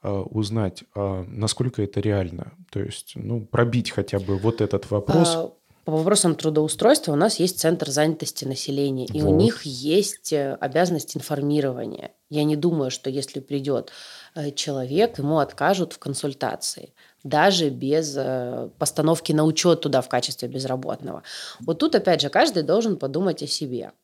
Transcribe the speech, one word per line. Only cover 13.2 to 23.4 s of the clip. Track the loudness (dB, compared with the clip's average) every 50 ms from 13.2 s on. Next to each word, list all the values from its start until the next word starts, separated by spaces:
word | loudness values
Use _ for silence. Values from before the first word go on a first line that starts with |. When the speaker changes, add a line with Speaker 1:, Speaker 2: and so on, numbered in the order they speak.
| -6 -6 -10 -12
Speaker 2:
придёт, | -8 -4 -4 -4 0 0 -2 -2 -2 -6 -16 -20 -20 -18 -20 -20 -20 -14 _
э, | -8 -6 -6
человек, | -6 -6 -6 -4 -4 -4 -4 -2 2 2 2 2 0
ему | -4 -2 0 2 2
откажут | 2 0 -2 0 2 2 2 2 0 -4 -6
в | -12
консультации, | -8 -8 -6 -4 -4 -6 -4 _ -4 -4 -4 -4 -6 -8 -8 -8 -14 -20 _ _ _ _ _ _ _
даже | 0 4 6 6 6 6 4 0 0
без, | -2 -2 -2 0 2 2 0 0 -4
э, | -4 -2 -2 -2 -2 -4 -4 -6 -8 -8 -10 -4
постановки | _ -4 -2 0 2 4 4 4 2 2 0 2
на | 4 4
учёт | 2 2 4 4 4 4 4
туда | 2 2 2 2
в | 2 2
качестве | -2 -2 -2 -2 -6 -8 -8
безработного. | -8 -6 -6 -4 -4 -4 -4 -4 -6 -8 -8 -8 -12 -12 -12 -14 -14 -14 -12 -12 -14 -14 -10 -4
Вот | -4 0 0
тут, | 0 2 2
опять | 2 4 4 2 2
же, | 2 0
каждый | 4 4 4 4 4 0 0
должен | 2 2 2 2 0 -2
подумать | -2 -4 -4 -2 0 0 0 -2 -2